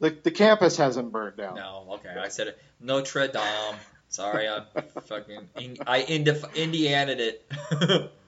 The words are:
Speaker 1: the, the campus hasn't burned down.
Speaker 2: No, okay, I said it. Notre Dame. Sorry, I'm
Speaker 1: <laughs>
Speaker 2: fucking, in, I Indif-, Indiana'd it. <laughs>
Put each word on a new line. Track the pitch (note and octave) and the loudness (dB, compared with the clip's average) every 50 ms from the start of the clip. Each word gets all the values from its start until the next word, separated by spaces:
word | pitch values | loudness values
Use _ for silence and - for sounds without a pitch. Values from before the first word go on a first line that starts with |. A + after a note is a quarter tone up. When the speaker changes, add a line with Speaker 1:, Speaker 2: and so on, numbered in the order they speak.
Speaker 1:
the, | D3+ D#3+ | 0 0
the | D#3 - - E3+ | 0 0 -2 0
campus | E3 - G3+ A3 G#3+ G#3 F3+ D#3+ - | 4 6 8 8 8 8 6 6 6
hasn't | D#3+ D3 C3+ - B2+ A#2+ A#2 G#2+ | 4 2 2 2 0 -4 -4 -4
burned | A2+ G#2+ G2+ - | -6 -6 -6 -8
down. | A2 G2+ F#2+ F2+ | -10 -10 -8 -8
Speaker 2:
No, | G2 F#2+ F#2+ F#2+ F#2+ F#2+ F#2 G2+ | -10 -12 -12 -12 -14 -12 -12 -12
okay, | G2+ - F#2+ F2 F#2 | -12 -12 -12 -8 -8
I | F#2+ | -8
said | G2+ - - G#2+ G#2 | -6 -6 -6 -6 -6
it. | - - _ _ _ _ | -8 -12 _ _ _ _
Notre | A#2+ B2+ C3+ C#3 C3+ - - C#3 C3+ C3 | -4 -2 -2 -2 -2 -2 -2 -2 0 0
Dame. | C3 A2 G#2+ G#2 G#2+ G#2+ G#2+ G#2+ G#2 G2+ - - _ _ _ _ | 0 -2 -2 -2 -2 -4 -4 -6 -8 -10 -14 -20 _ _ _ _
Sorry, | - - G2 G#2 G#2+ G#2+ G#2+ A2 | -8 -6 -4 -2 -2 -2 -2 -2
I'm | G#2+ G#2+ G#2+ - - D#3 - | -4 -6 -8 -8 -8 -8 -8
Speaker 1:
<laughs> | - - - - | -8 -12 -16 -12
Speaker 2:
fucking, | - G#2+ G#2 G#2 G#2 G#2 G#2 G2+ - - | -10 -12 -12 -12 -14 -16 -18 -18 -16 -16
in, | A#2 B2 B2+ B2 - C#3 | -14 -14 -12 -12 -8 -2
I | A#2+ B2+ C3+ C3 | 2 2 2 2
Indif-, | D#3+ D#3+ D3+ D3 D3 D3 D3 - - - | 0 0 2 2 2 2 2 -2 -6 -6
Indiana'd | D#3 D#3+ D#3+ E3 D#3+ D#3 C#3+ C#3+ C#3 C#3 C3+ B2+ A#2+ | -4 -2 -2 0 2 2 2 2 2 2 0 -2 -2
it. | A#2 A2 - - - - C#3 - - - | -2 -2 -4 -6 -10 -12 -12 -10 -6 -4
<laughs> | D#3+ D3 F3+ F#3+ F#3+ D#3+ D3+ - - _ _ | 0 0 4 4 4 2 0 -4 -12 _ _